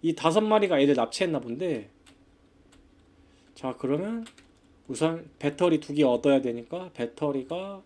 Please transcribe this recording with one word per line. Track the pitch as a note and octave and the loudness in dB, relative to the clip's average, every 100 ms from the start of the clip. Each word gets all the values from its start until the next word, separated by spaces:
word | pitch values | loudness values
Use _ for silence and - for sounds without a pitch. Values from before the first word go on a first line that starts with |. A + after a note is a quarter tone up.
이 | E3 D#3+ | -2 0
다섯 | D#3+ E3+ | 2 2
마리가 | A3 A3 G3+ D#3+ | 4 2 4 4
애들 | C#3+ C3+ | 4 4
납치했나 | A2+ - F#3 D3+ | 2 -2 -2 -2
본데. | A#2+ A#2+ F3+ C3 G#2 _ _ _ _ _ _ _ _ _ _ _ _ _ _ _ _ - | -6 -6 -4 -4 -8 _ _ _ _ _ _ _ _ _ _ _ _ _ _ _ _ -12
자, | C3+ B2 | -10 -6
그러면 | C3+ C#3+ G3 A#3 A3+ - _ _ _ _ _ | -4 -4 -4 -8 -10 -20 _ _ _ _ _
우선 | C3 D#3+ E3 D#3+ _ | -2 -2 -2 -10 _
배터리 | D3 C#3+ F3+ D#3 | -6 0 2 2
두 | - | -2
개 | C#3+ | 2
얻어야 | C#3+ A#2+ C#3+ C3+ | 4 4 4 2
되니까 | C3 A#2 A#2 F3 F#3 | 2 -6 -8 -12 -12
배터리가 | - A#2+ - D3+ C#3 C3 E3+ F#3+ G3 | -8 -8 -4 -4 -4 -6 -8 -8 -14